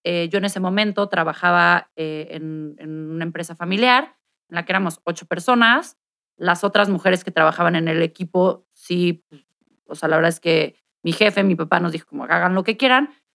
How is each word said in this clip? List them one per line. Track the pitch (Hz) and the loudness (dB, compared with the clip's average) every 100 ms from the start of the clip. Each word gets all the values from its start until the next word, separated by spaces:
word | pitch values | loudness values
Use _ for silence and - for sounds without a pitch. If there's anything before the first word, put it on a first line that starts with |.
eh, | 175 175 170 | -4 -2 -2
yo | 196 | -2
en | |
ese | 196 190 | -2 -2
momento | 185 202 214 202 202 | -2 0 0 0 -2
trabajaba, | 175 160 156 175 175 175 175 - - | 0 -2 -2 2 4 4 2 -2 -8
eh, | 156 156 156 | -8 -8 -10
en, | 160 156 156 151 - | -12 -10 -10 -12 -12
en | 156 156 156 | -12 -10 -8
una | 160 | -6
empresa | 170 170 170 170 | -6 -8 -12 -10
familiar | 170 196 247 247 311 _ _ _ _ | -4 2 4 4 0 _ _ _ _
en | 170 | -8
la | - | -2
que | |
éramos | 190 180 - | -2 -2 -4
ocho | - 165 - | -8 -8 -8
personas. | 156 - 240 226 262 349 - _ _ _ - | -4 0 4 4 4 0 -14 _ _ _ -4
Las | 175 175 | 0 0
otras | 202 202 202 | 2 2 2
mujeres | 180 190 180 | 2 2 0
que | 180 | 0
trabajaban | 165 160 165 170 | 2 2 4 0
en | 165 165 | 0 0
el | 160 | 0
equipo, | 165 165 175 185 185 - _ | -2 -4 -4 0 2 0 _
sí, | _ - 175 175 170 _ | _ -6 0 0 -2 _
pues, | 143 _ _ _ _ - | -20 _ _ _ _ -18
o | |
sea, | 151 160 | -6 0
la | 160 | 2
verdad | 165 | 2
es | 165 | 0
que | 170 160 151 - _ _ | 0 0 0 -8 _ _
mi | 170 | -4
jefe, | 165 214 202 | 0 0 2
mi | 196 | 0
papá | 165 160 170 | 0 0 -2
nos | 175 | -2
dijo | 160 - | -6 -10
como, | 143 | -12
"Hagan | 127 170 180 | -2 0 2
lo | 185 | 0
que | 190 220 | -2 0
quieran". | 262 254 285 - _ | 2 2 0 -6 _